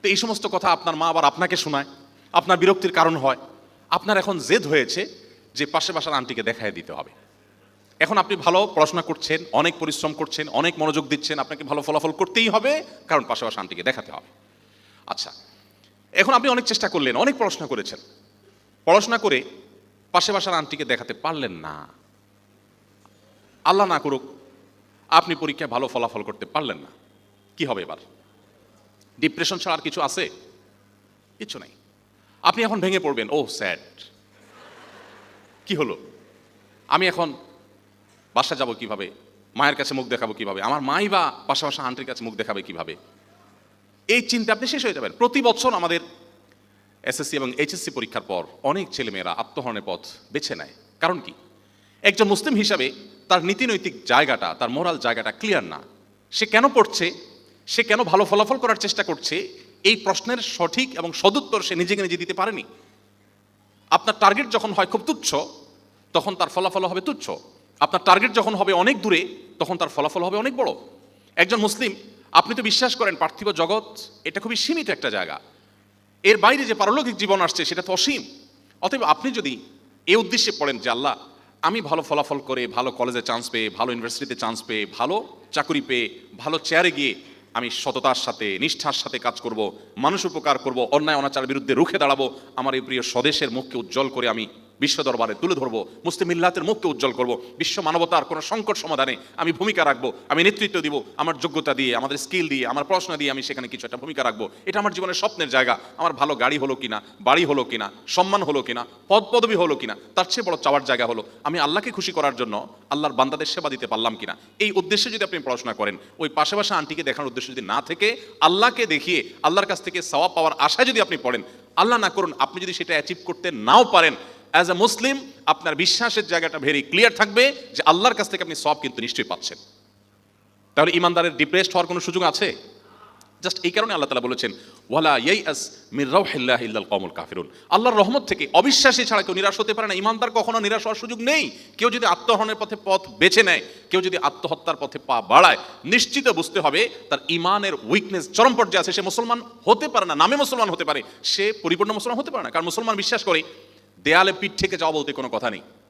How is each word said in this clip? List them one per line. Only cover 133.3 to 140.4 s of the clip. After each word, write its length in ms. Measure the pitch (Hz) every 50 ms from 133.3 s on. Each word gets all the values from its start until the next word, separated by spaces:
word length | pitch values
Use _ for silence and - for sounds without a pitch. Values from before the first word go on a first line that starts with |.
| _ _
Just 160 | - 180 - -
এই 80 | - 175
কারণে 240 | 180 220 214 226 202
আল্লাহ 140 | 165 143 127
তাআলা 120 | 135 123
বলেছেন, 320 | 120 123 127 - - 113 101 - - - - - _ -
"ওয়ালা 280 | 113 156 160 156 143 123
ইয়াইআস 520 | 117 151 196 214 - 160 147 - - - - - - _
মির 200 | - 131 143 131
রাউহিল্লাহি 520 | 139 190 202 - - 151 123 127 123 120 120
ইল্লাল 200 | 110 107 110 95
কওমুল 260 | - 107 98 95 87
কাফিরুন।" 400 | - - 80 - 95 92 85 - - - - _
আল্লাহর 260 | - 196 226 247 226
রহমত 300 | 214 196 190 247 285 -
থেকে 220 | - 190 - 151 139
অবিশ্বাসী 520 | - 165 208 285 262 - - 269 - 240 247
ছাড়া 180 | - 220 208
কেউ 120 | 190 - 185
নিরাশ 260 | 185 190 196 196 -
হতে 140 | 220 220 214
পারে 140 | 220 220 208
না। 60 | 190
ইমানদার 360 | 185 196 214 226 220 247 233
কখনো 300 | 233 233